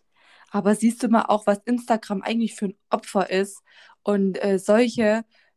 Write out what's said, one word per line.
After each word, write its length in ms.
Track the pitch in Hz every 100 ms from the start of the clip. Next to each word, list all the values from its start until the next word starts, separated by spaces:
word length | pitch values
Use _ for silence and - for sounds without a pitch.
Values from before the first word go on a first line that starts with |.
| _ _ _ _ _
Aber 240 | 202 196
siehst 280 | 214 226 226
du 60 | 233
mal 140 | 226
auch, 220 | - 208 -
was 120 | 202
Instagram 580 | - 247 - 220 - 196
eigentlich 320 | - 226 220
für 120 | - 196
ein 120 | - -
Opfer 400 | 220 - 202 -
ist 320 | 185 196 - _ _ - _
und, 400 | - 202 196 180
äh, 160 | 202 190
solche, 680 | - 214 240 233 214 220 - _ _